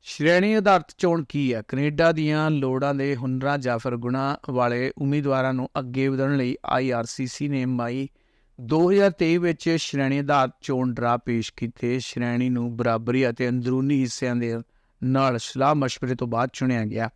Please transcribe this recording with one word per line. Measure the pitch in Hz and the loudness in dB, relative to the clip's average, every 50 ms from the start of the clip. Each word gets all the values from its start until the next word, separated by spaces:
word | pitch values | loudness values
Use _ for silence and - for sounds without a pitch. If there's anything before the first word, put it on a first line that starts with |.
| _ - | _ -16
ਸ਼੍ਰੇਣੀ | - - 147 156 170 180 190 208 220 | -6 0 2 4 4 6 4 4 2
ਆਧਾਰਿਤ | 220 196 208 196 175 156 _ - _ | 2 4 4 4 4 2 _ -6 _
ਚੋਣ | - 180 170 165 147 - | 0 2 2 0 -2 -4
ਕੀ | - 147 143 131 120 | -4 -2 0 0 0
ਹੈ? | 113 107 _ | -2 -4 _
ਕੈਨੇਡਾ | - 135 143 151 151 147 165 165 | -4 -2 0 0 2 4 2 4
ਦੀਆਂ | 170 156 156 151 151 151 156 156 | 4 2 0 0 0 0 2 2
ਲੋੜਾਂ | 156 147 135 131 131 131 135 139 143 | 0 0 0 0 0 0 0 -2 -2
ਦੇ | 139 135 139 143 | -2 -2 -2 -2
ਹੁਨਰਾਂ | 120 127 131 127 131 131 139 143 143 | -2 -2 -4 -4 -2 -2 -2 -2 -2
ਜਾਂ | 127 123 120 113 | -2 -2 -2 -2
ਫਿਰ | - 131 120 | -2 -4 -4
ਗੁਣਾਂ | 120 117 123 127 135 135 139 147 - - - | -4 -2 -2 -2 -2 -2 -2 -4 -6 -8 -4
ਵਾਲੇ | 131 123 123 120 120 120 127 131 - - | -2 0 2 2 2 0 -2 -4 -4 -2
ਉਮੀਦਵਾਰਾਂ | 147 139 143 151 143 143 135 131 131 131 131 | -2 0 0 0 2 2 0 2 2 0 0
ਨੂੰ | 127 127 135 _ 147 | -2 -4 -4 _ -6
ਅੱਗੇ | 135 123 123 131 135 135 | -6 -4 -2 0 0 0
ਵਧਣ | 135 131 135 139 143 139 | 2 0 0 2 2 2
ਲਈ | 127 123 127 - _ | 0 0 -2 -4 _
ਆਈ | - - 127 131 131 | -2 0 0 0 0
ਆਰ | 123 117 117 | -2 -2 -4
ਸੀ | 123 - - 135 123 | -6 -6 -6 -8 -8
ਸੀ | - - 147 147 | -6 -6 -4 -4
ਨੇ | 143 135 127 | -2 -2 -2
ਮਈ | 127 127 120 120 120 120 131 135 135 _ _ _ _ _ _ _ _ _ - | -2 -2 -2 -2 -4 -4 -6 -8 -8 _ _ _ _ _ _ _ _ _ -16
ਦੋ | 123 113 151 160 170 175 | -4 0 2 4 4 6
ਹਜ਼ਾਰ | 196 202 202 196 | 6 6 6 4
ਤੇਈ | 175 _ 175 160 165 175 | 4 _ 2 2 2 2
ਵਿੱਚ | 175 175 165 - - 160 165 160 | 2 0 -2 0 0 0 0 0
ਸ਼੍ਰੇਣੀ | - - - 143 139 135 139 143 | -2 -2 -2 -2 0 0 0 0
ਆਧਾਰਿਤ | 143 139 147 143 131 127 - _ | 0 2 2 2 2 2 -2 _
ਚੋਣ | - - 139 127 127 127 120 | -6 -4 -2 0 0 -2 -2
ਡਰਾਅ | 117 120 120 120 120 | 0 0 0 0 0
ਪੇਸ਼ | _ - 120 117 110 - _ - | _ -2 -2 -2 -2 -4 _ -8
ਕੀਤੇ। | - 113 - - - 120 123 127 | -8 -8 -6 -4 -4 -2 -2 -2
ਸ਼੍ਰੇਣੀ | 120 - - 120 120 120 120 120 127 127 | -4 -6 -6 -4 -2 -2 0 0 0 0
ਨੂੰ | 127 123 120 120 117 117 | 0 0 -2 -4 -4 -2
ਬਰਾਬਰੀ | 120 120 113 113 117 120 120 131 135 120 | 0 0 0 0 0 0 2 2 2 2
ਅਤੇ | 120 - 127 123 | 0 0 -2 -2
ਅੰਦਰੂਨੀ | 120 127 120 123 127 131 135 139 147 135 | 0 -2 0 0 0 0 2 2 2 2
ਹਿੱਸਿਆਂ | 131 120 - - - 127 123 | 0 0 -2 -4 -4 -2 -2
ਦੇ | 120 120 117 113 117 117 _ _ _ _ _ _ _ | -2 -2 -2 -4 -6 -8 _ _ _ _ _ _ _
ਨਾਲ | - 127 131 135 135 135 123 117 | -2 0 2 2 2 2 0 -2
ਸਲਾਹ | - - - 131 135 139 151 | -4 -6 -2 0 2 2 4
ਮਸ਼ਵਰੇ | 151 139 127 - - - 123 127 | 2 0 -2 -2 -4 -4 -4 -2
ਤੋਂ | 117 127 120 | -2 -4 -4
ਬਾਅਦ | 113 113 123 131 - | -2 -2 -2 -2 -2
ਚੁਣਿਆ | - 131 127 127 117 110 | -2 -2 0 0 0 -2
ਗਿਆ। | 107 104 107 113 113 _ | -2 -2 -4 -4 -4 _